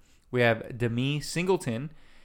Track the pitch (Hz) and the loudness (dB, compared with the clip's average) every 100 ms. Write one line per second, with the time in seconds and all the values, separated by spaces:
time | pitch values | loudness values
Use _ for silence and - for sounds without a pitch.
0 | - _ - 123 117 110 - 120 120 117 | -20 _ -4 2 4 4 -2 -2 -2 0
1 | 135 147 - 160 185 180 - 113 151 - | 0 -2 -4 -2 2 0 0 -6 -6 -12
2 | - - | -20 -20